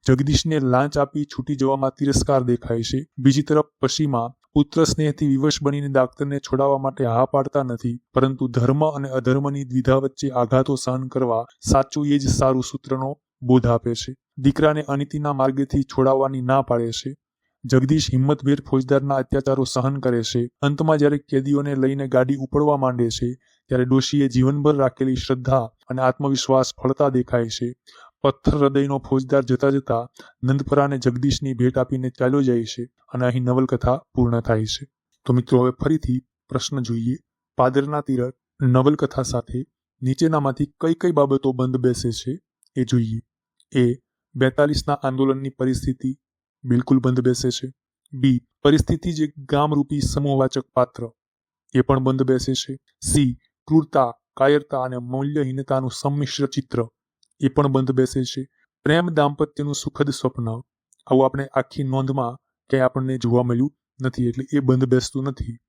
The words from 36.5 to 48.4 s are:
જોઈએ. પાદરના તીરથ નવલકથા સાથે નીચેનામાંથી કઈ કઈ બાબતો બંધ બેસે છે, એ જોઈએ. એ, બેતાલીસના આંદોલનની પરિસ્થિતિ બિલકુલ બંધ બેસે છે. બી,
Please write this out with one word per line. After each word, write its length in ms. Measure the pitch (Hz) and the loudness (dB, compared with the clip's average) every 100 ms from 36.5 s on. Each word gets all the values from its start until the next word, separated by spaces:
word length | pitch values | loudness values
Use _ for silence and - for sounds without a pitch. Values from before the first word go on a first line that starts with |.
| 127 - 139 | -6 -6 -6
જોઈએ. 360 | 120 117 113 131 _ _ _ - | -4 -4 -4 -6 _ _ _ 0
પાદરના 420 | 127 131 139 151 | 2 2 -2 -6
તીરથ 360 | 139 127 123 - _ _ | -4 -4 -4 -8 _ _
નવલકથા 600 | 131 127 135 151 143 - | 2 4 4 2 -2 -4
સાથે 420 | 127 120 - 123 135 _ _ _ | -4 -6 -6 -10 -10 _ _ _
નીચેનામાંથી 680 | 131 135 165 156 139 127 143 _ | -4 0 2 2 -2 -2 -6 _
કઈ 140 | 165 | -2
કઈ 160 | 165 180 | 0 2
બાબતો 420 | 151 139 135 135 | 2 2 2 0
બંધ 240 | 127 127 127 | 0 -2 0
બેસે 360 | 123 120 120 | 0 0 -4
છે, 260 | 110 127 156 _ _ _ - | -6 -8 -10 _ _ _ -4
એ 80 | |
જોઈએ. 360 | 123 123 113 113 _ _ _ _ _ | 0 0 0 -6 _ _ _ _ _
એ, 260 | 135 120 127 _ _ _ | 2 2 0 _ _ _
બેતાલીસના 640 | 131 131 127 147 143 - 143 | -2 0 2 0 0 -4 -4
આંદોલનની 460 | 139 131 135 135 135 | -4 0 0 0 -6
પરિસ્થિતિ 680 | - 131 123 135 127 131 135 _ _ _ _ | -4 -4 -2 -4 -4 -6 -8 _ _ _ _
બિલકુલ 340 | 127 123 - 135 | -2 0 2 2
બંધ 220 | 127 127 | 2 2
બેસે 300 | 123 120 127 | 0 0 -2
છે. 220 | - 131 _ _ _ _ | -4 -12 _ _ _ _
બી, 260 | 139 135 123 | -2 2 0